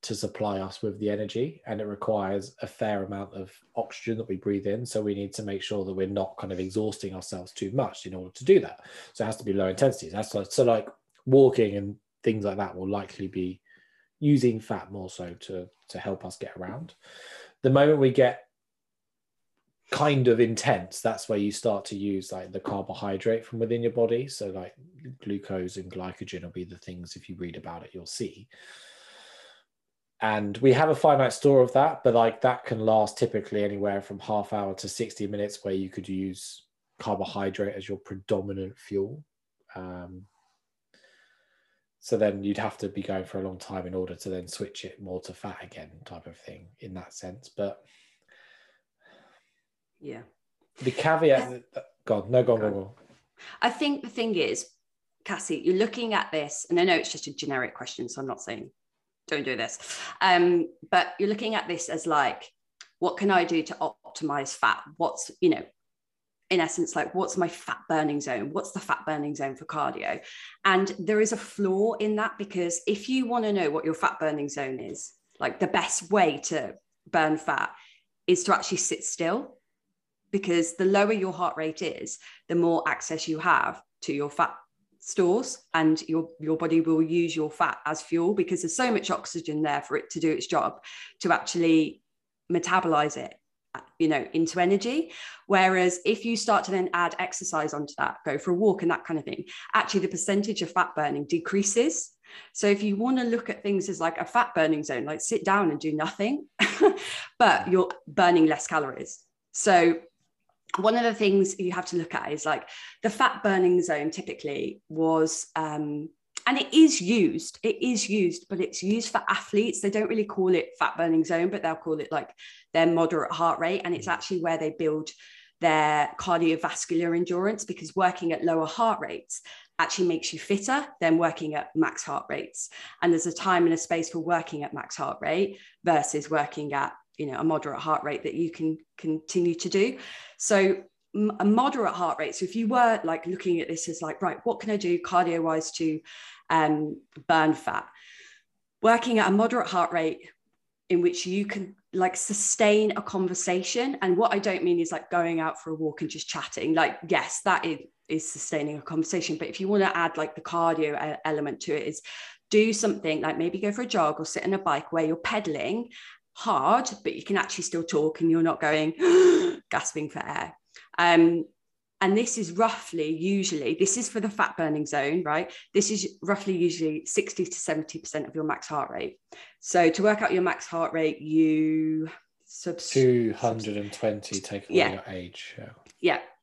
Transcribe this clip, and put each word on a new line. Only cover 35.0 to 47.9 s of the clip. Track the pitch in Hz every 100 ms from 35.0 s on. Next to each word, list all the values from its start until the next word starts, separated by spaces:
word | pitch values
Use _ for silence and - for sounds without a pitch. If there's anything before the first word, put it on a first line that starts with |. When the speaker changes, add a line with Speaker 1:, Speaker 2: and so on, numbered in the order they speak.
| 113 - 101
Speaker 1:
minutes | 101 104 -
where | 101
you | 95 95
could | 98 95
use | 95 95 92 - - _ _ _ _
carbohydrate | 110 95 95 101 98 95 101
as | 98 95
your | 98
predominant | - 95 - 101 98 98 95 -
fuel. | - 101 101 147 - _ _ _ _
Um, | 95 92 90 90 92 95 _ _ _ _ _ _ _ _ _ _ _ _ _ _ _ _ _
so | - 113
then | 107 98
you'd | 101 101
have | 107 -
to | 98
be | -
going | 95 95
for | 92 98
a |
long | 95 92
time | - 95 90
in |
order | 92 92 85
to | 98
then | 92 87
switch | - 101 -
it | 98 -
more | 98 92
to | -
fat | 90 101 -
again | 90 - 78 78
type | - 85 87
of | 82
thing | - - 90 _
in | 95
that | 92 -
sense. | - - - -
But | - 98 - _